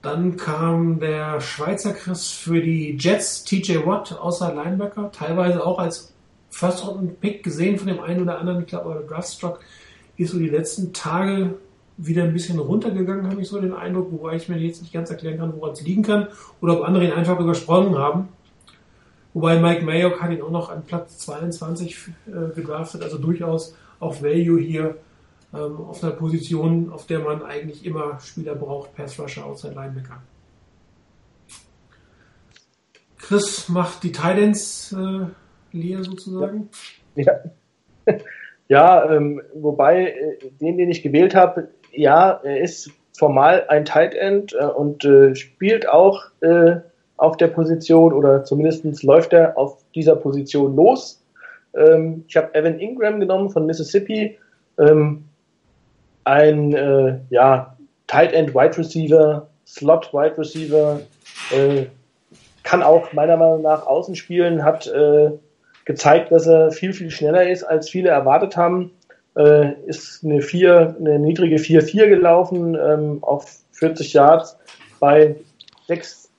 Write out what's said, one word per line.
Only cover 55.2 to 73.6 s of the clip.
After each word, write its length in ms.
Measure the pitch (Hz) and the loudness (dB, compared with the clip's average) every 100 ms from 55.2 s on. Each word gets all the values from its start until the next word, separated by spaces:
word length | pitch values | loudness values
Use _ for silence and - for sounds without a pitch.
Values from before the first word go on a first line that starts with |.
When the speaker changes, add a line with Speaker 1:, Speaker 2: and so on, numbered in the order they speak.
| - _ _ _ _ _ _ _ _ _ | -14 _ _ _ _ _ _ _ _ _
Speaker 2:
ein, 480 | - 139 151 151 147 | 0 6 6 4 0
äh, 460 | 143 139 139 131 127 - | 0 2 2 2 -2 -2
ja, 460 | 120 131 131 - _ - _ - | 4 6 4 0 _ -20 _ -2
Tight 240 | 135 165 | 2 4
End 220 | 160 147 | 2 0
Wide 220 | 131 151 - | 2 2 2
Receiver, 720 | 160 165 156 156 151 147 - _ _ | -6 -4 2 4 4 2 -8 _ _
Slot 460 | - 143 160 - | -6 2 2 0
Wide 240 | 143 123 - | -2 -2 -2
Receiver, 640 | 151 160 156 151 151 147 - _ - - - | -8 -8 -2 0 2 -2 -10 _ -20 -18 -4
äh, 320 | 131 139 139 127 _ _ _ _ _ _ _ | 0 2 0 -4 _ _ _ _ _ _ _
kann 180 | - 180 | -2 2
auch 300 | 147 165 - | 6 4 4
meiner 240 | 147 156 165 | -2 2 4
Meinung 260 | 165 160 | 4 4
nach 240 | 156 156 - | 0 0 0
außen 300 | 143 180 175 | -2 -2 -12
spielen, 480 | - 175 175 165 | -6 -2 0 2
hat, 220 | 147 160 - | 0 -2 -4
äh, 440 | 139 147 147 151 151 _ _ _ _ | 0 4 4 2 0 _ _ _ _
gezeigt, 480 | - 143 143 165 165 | -10 -2 4 4 6
dass 140 | 165 156 | 2 6
er 260 | 160 160 | 6 6
viel, 200 | 156 185 | 0 -8
viel 180 | 190 165 | -8 -12
schneller 380 | - 151 175 180 | -4 0 2 2
ist, 140 | 180 | 0
als 280 | - 160 156 | -2 -2 -2
viele 180 | 180 180 | -2 2
erwartet 480 | 147 135 151 196 175 | 2 4 2 2 0
haben. 340 | 175 180 180 _ _ _ _ - | 0 0 -6 _ _ _ _ 4
Äh, 360 | 151 151 143 - - | 6 6 4 -2 -12
ist 380 | 156 - - | -12 -12 -10
eine 180 | 160 147 | -2 -2
vier, 540 | 143 175 180 175 165 160 | -2 2 6 6 6 0
eine 200 | 156 147 | 0 2
niedrige 400 | 151 165 175 156 | 0 0 2 0
vier 240 | 156 160 | 4 2
vier 260 | 151 202 208 | 2 4 4
gelaufen, 680 | 190 175 170 175 180 170 160 | 6 6 4 2 -2 -4 -2
ähm, 420 | 143 151 151 147 | 0 0 -2 -6
auf 240 | - 143 - _ | -4 -4 -6 _